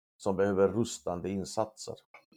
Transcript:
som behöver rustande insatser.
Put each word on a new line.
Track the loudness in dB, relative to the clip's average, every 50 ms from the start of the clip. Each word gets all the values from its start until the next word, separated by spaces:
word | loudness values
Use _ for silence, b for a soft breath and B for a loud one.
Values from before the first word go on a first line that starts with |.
| _ _ _
som | -6 -4 -2 2
behöver | 2 2 2 4 4 4 4
rustande | 4 2 -2 -2 -4 -8 -4 -4 -4 -4 -4 -4
insatser. | -4 -4 -4 -4 -2 -4 -4 -4 -4 -14 -14 -14 -14 -14 _ _ -20 -20 _ _ _